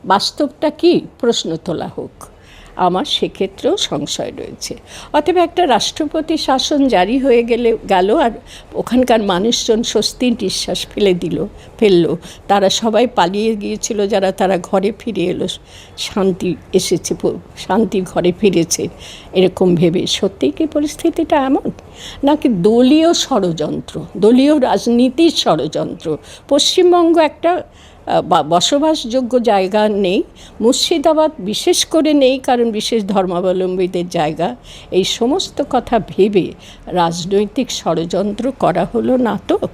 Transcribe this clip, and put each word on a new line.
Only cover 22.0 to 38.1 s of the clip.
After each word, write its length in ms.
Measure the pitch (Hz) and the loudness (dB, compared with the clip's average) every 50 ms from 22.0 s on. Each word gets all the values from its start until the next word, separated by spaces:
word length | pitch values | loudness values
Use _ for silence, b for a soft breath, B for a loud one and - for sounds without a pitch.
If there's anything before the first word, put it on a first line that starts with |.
| B B B B - | B B B B 2
নাকি 260 | 277 302 294 - 277 | 2 2 2 2 0
দলীয় 640 | 226 175 170 214 226 240 254 254 302 311 320 339 339 | 0 4 2 4 6 6 6 6 6 4 4 4 2
ষড়যন্ত্র, 920 | 339 - - 269 214 196 175 160 165 151 151 151 - - - - 165 - - - | 0 -2 0 0 0 0 0 -2 -2 -4 -4 -4 -8 -10 -10 -12 -12 -12 -10 -4
দলীয় 440 | 190 196 214 247 254 269 294 311 294 | 2 4 4 6 6 4 4 4 2
রাজনীতির 680 | 247 233 262 - - 240 233 240 247 262 254 - 330 330 | 2 2 0 0 0 0 2 2 2 2 2 4 2 2
ষড়যন্ত্র? 840 | - - - 233 170 156 - 156 - 156 151 - - - - 165 151 - B B B B B - | 2 2 0 0 0 0 -2 -4 -4 -6 -6 -6 -8 -10 -6 -8 -8 -8 B B B B B 0
পশ্চিমবঙ্গ 680 | 277 302 - - - 370 359 359 349 349 339 330 330 | 2 2 2 2 2 4 4 4 4 4 4 4 4
একটা, 460 | 339 311 294 - - - 330 359 339 - - B B B B B B - | 4 2 2 0 -2 -2 -2 -2 -2 -6 -12 B B B B B B -6
আহ, 140 | - - 165 | 0 0 0
বা-, 220 | - 156 175 165 139 | 2 2 2 2 2
বসবাসযোগ্য 1000 | 147 170 175 - - 285 285 302 311 311 302 - 233 226 262 254 220 247 247 226 | 2 2 2 2 2 2 2 2 2 0 0 -4 -2 -2 -2 -2 2 0 2 2
জায়গা 460 | 240 208 196 190 185 196 214 214 214 | 4 2 2 2 2 2 2 2 2
নেই, 340 | 208 196 202 175 185 254 370 - B B B B B - | 2 0 0 0 0 0 -2 -4 B B B B B 0
মুর্শিদাবাদ 680 | 208 233 277 - - - 370 320 277 330 311 311 311 311 311 - | 2 2 2 2 0 0 0 2 2 2 4 4 2 0 0 -6
বিশেষ 460 | 185 196 208 - - 349 359 - - | -8 -6 -6 -2 0 2 2 2 0
করে 280 | - - 311 277 311 302 | 0 0 2 2 4 4
নেই, 260 | 294 269 254 262 262 | 4 4 4 2 0
কারণ 320 | 262 - 247 240 233 233 | 0 0 2 2 2 0
বিশেষ 320 | 208 214 214 - 247 226 202 | 0 -4 -4 -2 -2 -2 -2
ধর্মাবলম্বীদের 1080 | 190 202 196 185 180 185 175 190 185 180 185 185 185 185 185 185 175 180 175 175 175 | 0 0 0 0 0 -2 0 0 0 0 0 -2 -2 0 -2 -2 -2 -2 -6 -6 -4
জায়গা। 460 | - 170 156 156 160 156 165 208 247 - B B B B B B | -2 -2 -2 -2 -2 -4 -4 -4 -4 -10 B B B B B B
এই 120 | - 180 190 | -2 -2 0
সমস্ত 600 | - - - 233 247 302 381 - - - - 285 - | 0 -2 -2 0 0 0 -2 -4 -6 -6 -6 -4 -2
কথা 300 | - 254 240 - 254 220 | -2 -4 -2 0 -2 -2
ভেবে 520 | - - 160 - 190 226 196 190 151 - - B B B B B B | -2 -4 0 2 2 2 2 0 0 -2 -8 B B B B B B
রাজনৈতিক 840 | - 165 180 170 170 170 175 156 190 196 202 214 202 - - 247 - | -6 0 0 0 0 0 -4 -4 -2 0 0 0 0 -2 -4 -4 -4
ষড়যন্ত্র 800 | - - - 190 165 165 170 170 | -6 -6 -4 -2 -2 -2 -2 -2